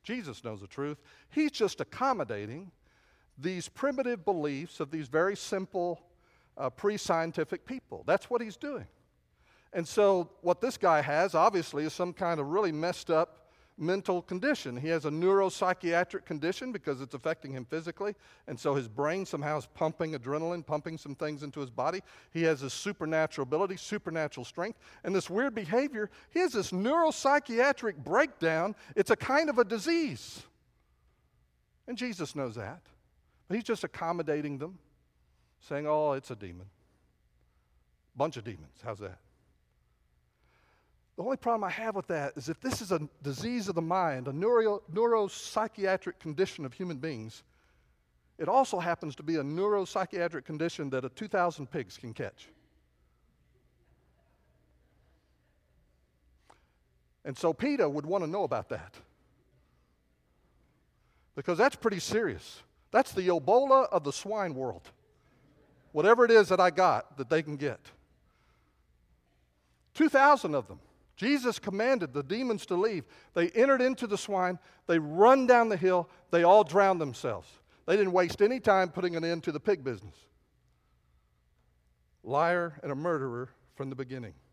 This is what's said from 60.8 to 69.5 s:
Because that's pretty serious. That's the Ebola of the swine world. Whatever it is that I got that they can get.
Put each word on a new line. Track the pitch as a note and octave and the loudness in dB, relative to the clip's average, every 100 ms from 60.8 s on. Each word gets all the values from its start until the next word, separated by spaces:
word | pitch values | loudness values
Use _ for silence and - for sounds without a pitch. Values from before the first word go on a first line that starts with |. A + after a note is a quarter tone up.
| _ _ _ _ _ - | _ _ _ _ _ -8
Because | C#3 F3 | -2 4
that's | C4 - | 2 2
pretty | A3+ F#3+ | -2 -2
serious. | - G#3+ G#3 F#2 - - - _ _ | -2 0 0 -4 -14 -20 -20 _ _
That's | - - | 2 2
the | - F3+ | 0 0
Ebola | E3+ C3+ A#3 C#4 C4+ B3 | 2 4 4 6 4 6
of | F3 | 0
the | C#3+ | -2
swine | - G3 G#3+ F#3 | -8 -6 -4 -4
world. | C3 B2+ F2 - _ _ _ _ _ _ _ _ _ _ | -4 -6 -8 -16 _ _ _ _ _ _ _ _ _ _
Whatever | D3+ F#3 A#3 A#3 | 2 6 8 10
it | |
is | A3+ F#3 | 8 8
that | F#3 | 6
I | F3+ | 4
got | E3 F3+ A#2+ - C#3 | 6 4 4 -2 -10
that | A#2+ | 0
they | D#3+ | 0
can | D3+ C#3+ | 0 -6
get. | C#3+ A2 - - _ _ _ _ _ _ _ _ _ _ _ _ _ _ _ | -6 -8 -16 -20 _ _ _ _ _ _ _ _ _ _ _ _ _ _ _